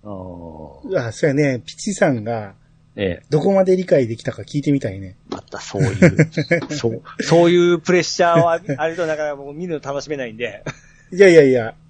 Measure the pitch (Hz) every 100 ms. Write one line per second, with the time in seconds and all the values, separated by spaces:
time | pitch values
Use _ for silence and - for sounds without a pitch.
0 | - 98 92 87 82 78 78 69 247 185
1 | 117 - 160 135 143 123 - - - 190
2 | 180 123 107 113 101 - _ _ _ -
3 | 98 85 _ 151 180 190 185 185 180 160
4 | 117 113 - - 101 147 143 139 120 98
5 | 92 - - - - - - 101 - -
6 | 170 - 160 - 147 170 - 147 117 113
7 | - - - 170 170 175 175 175 - 180
8 | 156 - 175 170 170 165 170 139 160 165
9 | 160 151 151 139 139 147 180 151 127 143
10 | 139 147 123 110 120 101 - - - -
11 | _ 180 196 165 139 127 113 -